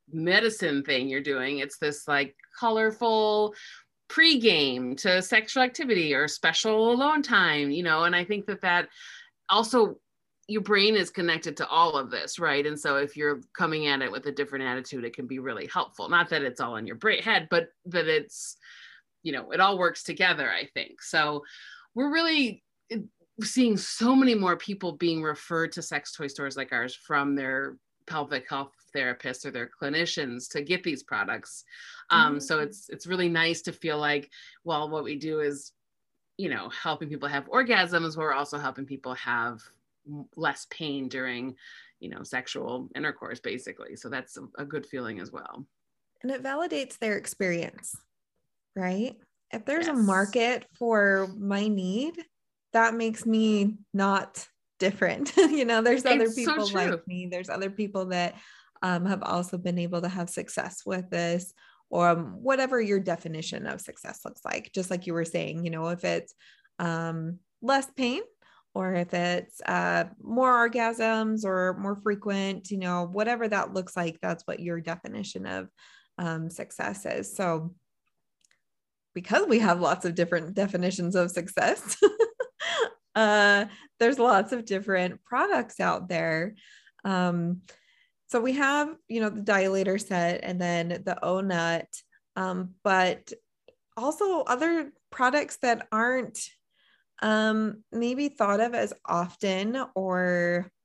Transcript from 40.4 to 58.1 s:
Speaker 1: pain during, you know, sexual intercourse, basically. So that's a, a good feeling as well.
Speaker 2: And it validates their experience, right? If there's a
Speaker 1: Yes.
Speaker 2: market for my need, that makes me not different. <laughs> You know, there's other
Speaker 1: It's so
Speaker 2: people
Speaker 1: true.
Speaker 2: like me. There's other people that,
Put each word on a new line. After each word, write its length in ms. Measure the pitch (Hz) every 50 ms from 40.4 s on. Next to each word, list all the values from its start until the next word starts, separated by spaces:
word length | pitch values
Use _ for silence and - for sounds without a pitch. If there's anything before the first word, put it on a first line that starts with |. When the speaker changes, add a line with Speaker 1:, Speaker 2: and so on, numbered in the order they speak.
| 160 185 165 - - -
Speaker 1:
pain 400 | - - 165 151 139 139 135 127
during, 480 | 135 131 131 127 123 120 123 131 127 - - - - - - - _ _
you 80 | - -
know, 140 | - - -
sexual 680 | - - 127 127 - - - 135 117 123 127 - - -
intercourse, 460 | - 151 151 - - - - 123 143
basically. 560 | - 120 104 123 - - - - - - - 127
So 100 | - 120
that's 300 | 139 131 131 - - 147
a, 100 | 135 - - 143
a 80 | 143
good 200 | 143 151 147 -
feeling 340 | - - 131 123 113 107 92
as 120 | 90 - -
well. 320 | - - - - - - - _ _ _ _ _ _ _ _ _ _ -
Speaker 2:
And 80 | 254
it 100 | 269 254
validates 560 | 254 269 277 302 339 349 320 285 269 262 - -
their 200 | 233 220 208 -
experience, 760 | - - - - 202 180 175 170 165 - - - - - - - - _ _ _ _ _ _ _ _ _ _ _ _ _ _
right? 420 | 196 185 180 185 196 226 269 - - _ _ _ _ _ _
If 140 | - 220 -
there's 220 | - 285 330 339 330
a 60 | 294
Speaker 1:
Yes. 120 | 247 214
Speaker 2:
market 600 | 196 190 190 196 202 - 247 226 240 247 226 - - _ _
for 480 | 240 233 226 214 202 202 196 190 190 190 190 214
my 300 | 196 196 196 196 208 214
need, 560 | 214 196 185 180 190 226 277 320 339 339 320 - _ _ _ _ _ _ _ _ -
that 200 | 226 226 226 220
makes 320 | 233 226 226 220 - -
me 520 | 226 220 220 220 220 214 208 202 208 214 - - _ -
not 540 | 196 196 196 196 190 - - - - - - _ _ _ _ _ _
different. 540 | 180 196 202 - 196 175 185 - 285 277 -
<laughs> 20 | -
You 280 | 359 294 294 294 254
know, 160 | 233 233 220
there's 240 | 226 240 247 262 254
other 200 | 262 247 240 226
Speaker 1:
It's 180 | 226 220 254 233
so 80 | 226
Speaker 2:
people 160 | 208 214 214 202
Speaker 1:
true. 80 | 202 190 180 180
Speaker 2:
like 160 | 175 165 - 185
me. 200 | 180 180 180 180
There's 180 | 175 180 185 -
other 200 | - 190 196 196
people 340 | 196 208 214 202 202 196 185
that, 280 | 185